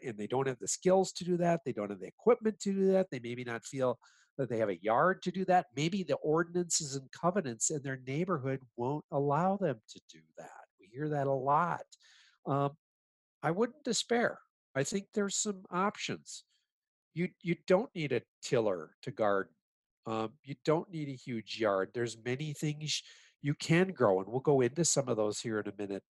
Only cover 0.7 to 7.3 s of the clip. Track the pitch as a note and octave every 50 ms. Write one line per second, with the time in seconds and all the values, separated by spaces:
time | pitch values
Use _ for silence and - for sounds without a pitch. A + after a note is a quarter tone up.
0.7 | - - - F#3 F#3 F#3+ F#3 D#3+ - - F3 F3 F3+ E3+ F3 E3+ E3+ E3 - E3+
1.7 | F3+ G#2+ G#2 G2+ G3+ F#3+ - - - _ - G#3+ A#3+ - A3 G#3+ G#3 - - G3+
2.7 | G3 G3 F#3+ F#3+ F#3+ F#3+ F#3 - C#3+ B2 A#2 A#2 A#2+ B2 B2 A#2+ A#2 A2+ - -
3.7 | - C3+ B2+ B2+ A#2 - _ - _ _ _ _ _ - C3+ A#2 B2 A2 A2 G2+
4.7 | F#2 E2 F2+ G#2+ A2+ B2+ D#3 F3+ F#3+ - - F3+ F3 F#3+ F#3 F3+ F3+ F3+ F3+ -
5.7 | - C3+ D3+ E3+ G3 G3 F3+ - F3 - - D#3 D3+ E3 F3 E3+ E3+ F3+ F3+ E3
6.7 | - - D#3+ C3+ C3+ C#3 C3+ B2+ - - - F3